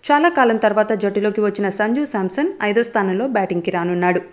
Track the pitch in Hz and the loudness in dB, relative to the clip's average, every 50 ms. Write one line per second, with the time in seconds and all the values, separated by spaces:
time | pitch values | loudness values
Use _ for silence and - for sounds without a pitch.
0 | - - 285 294 311 349 339 294 254 233 226 220 220 214 208 214 214 214 226 202 | 2 2 2 4 4 2 2 4 2 2 2 2 2 2 2 2 0 0 0 -2
1 | 190 202 196 208 196 214 202 214 208 208 202 - 202 190 196 202 208 214 233 277 | -2 -2 -2 0 0 0 0 0 -2 0 0 -2 -2 -2 0 -2 0 0 0 0
2 | 294 277 - 208 190 185 - - 294 370 - - 214 208 208 226 240 233 - 226 | -2 -2 -2 -2 -2 -2 0 0 -2 -2 -2 -2 -2 0 2 2 0 0 0 -2
3 | 196 190 185 190 240 269 247 214 190 180 170 175 170 185 180 175 170 175 180 175 | 0 0 0 -2 -2 -2 0 -2 0 0 -2 -2 -2 -2 -2 -2 -2 -2 -2 0
4 | 180 180 180 180 - - | 2 2 0 0 -4 -6